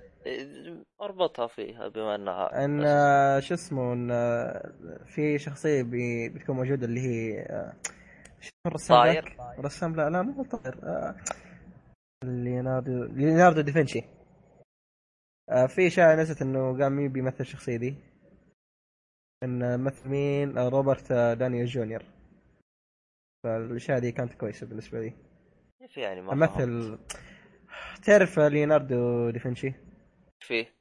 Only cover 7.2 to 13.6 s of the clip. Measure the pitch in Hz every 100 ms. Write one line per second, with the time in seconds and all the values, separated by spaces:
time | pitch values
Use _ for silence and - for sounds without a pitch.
7.2 | 113 104 - 104 - - - - - -
8.2 | - - - - 175 156 - 123 123 156
9.2 | - - 123 - 143 - 170 160 151 180
10.2 | 220 - 123 117 127 - - - - -
11.2 | - - - - - - - _ _ _
12.2 | 127 123 123 123 127 131 135 123 120 127
13.2 | 151 165 180 156